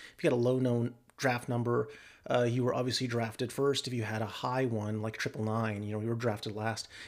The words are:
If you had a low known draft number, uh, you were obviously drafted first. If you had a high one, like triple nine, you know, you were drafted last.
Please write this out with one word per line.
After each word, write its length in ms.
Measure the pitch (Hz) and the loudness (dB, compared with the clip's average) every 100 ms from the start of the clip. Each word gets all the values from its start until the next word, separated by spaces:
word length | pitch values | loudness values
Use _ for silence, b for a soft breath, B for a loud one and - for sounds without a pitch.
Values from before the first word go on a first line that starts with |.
| B B | B B
If 60 | |
you 60 | 170 | 2
had 60 | 123 | 4
a 60 | |
low 180 | 120 127 | 4 4
known 360 | 127 120 120 - _ - | 4 2 0 -4 _ -2
draft 300 | 135 120 - | 0 0 0
number, 420 | 120 117 120 - B B B - | 0 2 2 0 B B B -2
uh, 140 | 123 | 2
you 200 | 120 120 | 4 4
were 100 | 123 | 2
obviously 320 | 123 127 123 127 | 2 0 0 0
drafted 460 | 120 113 - 127 | 0 -2 -2 -4
first. 340 | - 139 135 - | 0 2 2 0
If 80 | |
you 100 | 123 | -2
had 180 | 110 110 | -2 -2
a 40 | 107 | -4
high 380 | - 127 127 | -4 -2 0
one, 380 | 131 113 104 107 | 2 0 -2 -2
like 160 | 110 - | -4 -4
triple 260 | - - | -6 -2
nine, 400 | 110 110 113 101 | -2 0 0 -2
you 80 | 104 | -4
know, 80 | 107 | -2
you 80 | 110 | -2
were 80 | 117 | 0
drafted 400 | 117 104 - 104 | 0 -2 -4 -4
last. 320 | 110 107 - B | -4 -4 -8 B